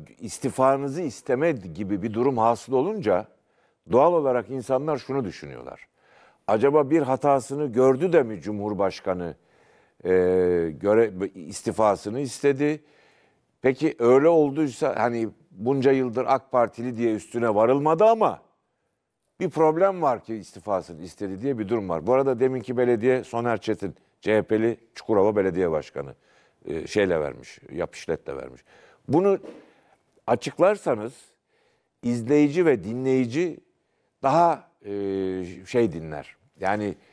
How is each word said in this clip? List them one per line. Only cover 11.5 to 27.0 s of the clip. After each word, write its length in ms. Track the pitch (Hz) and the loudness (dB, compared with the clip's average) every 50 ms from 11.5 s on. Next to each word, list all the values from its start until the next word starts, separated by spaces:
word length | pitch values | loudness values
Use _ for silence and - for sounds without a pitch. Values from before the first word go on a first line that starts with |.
| - - - 113 90 98 110 104 98 - - 104 110 135 | -14 -10 -8 -6 0 2 2 2 2 2 -2 -6 -6 -6
istedi? 640 | 143 120 - - - 143 139 131 147 147 156 151 _ _ _ _ _ _ _ _ _ _ _ _ _ _ _ _ - | -6 -8 -6 -2 0 0 2 2 0 -2 -2 -4 _ _ _ _ _ _ _ _ _ _ _ _ _ _ _ _ -2
Peki 340 | 131 127 - 151 160 - - | -2 0 0 -2 -4 -2 2
öyle 300 | 120 120 131 135 147 170 | 4 6 6 6 6 6
olduysa 640 | 170 160 151 139 135 156 156 135 117 - 156 135 - | 4 4 4 2 0 -2 -4 -4 -4 -2 -2 -2 0
hani 320 | - 110 120 120 117 113 104 - _ _ _ | 0 0 0 0 -2 -4 -6 -8 _ _ _
bunca 420 | - 95 110 123 139 139 123 139 135 | -14 -6 -2 -2 0 2 4 4 4
yıldır 320 | 131 131 123 107 127 127 - | 4 0 -2 -2 -4 0 0
ak 240 | 135 131 - - - | 0 -2 -2 0 0
Partili 440 | 123 117 98 - 117 117 127 120 | 2 2 0 -2 -6 -10 -8 -6
diye 180 | 110 120 113 110 | -2 -2 -2 -2
üstüne 400 | 101 - - - 120 120 117 104 | -2 -6 -6 -6 -2 0 2 2
varılmadı 500 | 104 113 120 135 143 147 156 160 165 214 | 4 4 4 4 2 2 2 2 4 4
ama 380 | 226 233 226 202 139 87 - _ _ _ _ _ _ _ _ _ _ _ _ _ _ _ _ _ _ _ - | 4 4 4 2 -2 -2 -4 _ _ _ _ _ _ _ _ _ _ _ _ _ _ _ _ _ _ _ -6
bir 100 | 185 165 | -6 -4
problem 520 | - 156 160 156 156 165 190 196 190 180 160 | 0 2 2 2 4 4 2 0 0 2 0
var 220 | 139 120 101 - | 0 0 -2 -4
ki 100 | - 113 | -10 -10
istifasını 680 | 107 87 - - 98 - 104 98 92 80 - 85 76 90 | -10 -10 -14 -20 -12 -6 -2 -2 -2 -2 -6 -14 -14 -16
istedi 380 | 87 - - 104 95 95 92 | -16 -12 -10 -8 -8 -8 -6
diye 180 | 117 139 135 110 | -4 -4 -4 -4
bir 100 | 107 92 | -4 -2
durum 200 | 120 113 98 92 | -2 -2 -2 -2
var. 180 | 85 80 76 | -4 -4 0
Bu 60 | 107 127 | 0 2
arada 280 | 135 139 135 127 113 | 2 2 0 0 0
deminki 360 | 131 131 131 127 110 - 123 | 0 0 0 -2 -6 -6 -2
belediye 480 | 123 123 123 123 107 110 127 127 127 104 | 0 2 2 2 2 2 2 0 0 -2
Soner 360 | - - 117 117 120 113 104 | -6 -6 -4 -2 -2 -2 -2
Çetin, 340 | - 110 107 - 101 90 - _ _ _ _ _ | -2 -4 -6 -4 -6 -10 -10 _ _ _ _ _
C 160 | - 98 110 | -2 0 0
H 60 | 107 - | 0 2
P'li 360 | - 110 107 110 117 110 - _ _ - | 0 0 0 0 0 -2 -4 _ _ -20
Çukurova 420 | - - - 110 98 98 107 104 | -12 -4 0 2 2 4 2 2
Belediye 340 | 104 95 95 82 92 90 82 | 2 0 0 0 0 -2 0
Başkanı, 440 | 80 76 71 - - 69 69 67 - _ _ _ _ _ _ _ _ _ - | 0 -2 -4 -6 -12 -12 -12 -12 -14 _ _ _ _ _ _ _ _ _ -12
e, 220 | - 78 80 - | -8 -8 -8 -6
şeyle 340 | - - 104 | -4 0 0